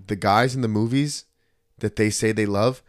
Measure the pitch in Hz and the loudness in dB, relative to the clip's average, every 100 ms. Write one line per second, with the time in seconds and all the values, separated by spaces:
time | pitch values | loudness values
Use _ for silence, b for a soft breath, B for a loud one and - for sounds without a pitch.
0 | 95 101 101 104 127 131 113 107 113 135 | -8 -4 2 4 2 0 -2 0 0 0
1 | 147 - - _ _ _ _ - 107 - | -2 -6 -14 _ _ _ _ -8 -6 0
2 | 107 - 110 110 104 101 117 131 | 0 0 -2 0 0 0 0 -2